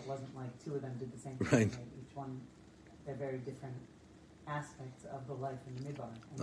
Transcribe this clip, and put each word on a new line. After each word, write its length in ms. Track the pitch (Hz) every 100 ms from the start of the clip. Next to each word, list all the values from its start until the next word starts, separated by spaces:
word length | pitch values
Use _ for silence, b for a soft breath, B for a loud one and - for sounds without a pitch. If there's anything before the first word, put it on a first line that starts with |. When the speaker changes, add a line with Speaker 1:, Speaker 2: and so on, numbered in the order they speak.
Speaker 1:
it 40 | 127
wasn't 280 | 135 127 131
like 160 | 127 -
two 100 | 160
of 80 | 139
them 100 | 127 123
did 120 | 127
the 40 | -
same 180 | 139 127
thing. 100 | -
Speaker 2:
Right. 220 | 120 107
Speaker 1:
Right? 160 | - - -
Each 120 | - -
one, 240 | 135 127 - - - - - - 139
they're 80 |
very 240 | 131 139 131
different 380 | 127 - 131 127 - - - - - - -
aspects 580 | 147 143 - 127 - -
of 200 | 135 127
the 60 |
life 240 | 127 135 127 135
in 100 | 127
the 80 | 143
Midbar. 200 | 139 117 - -
And 40 | 131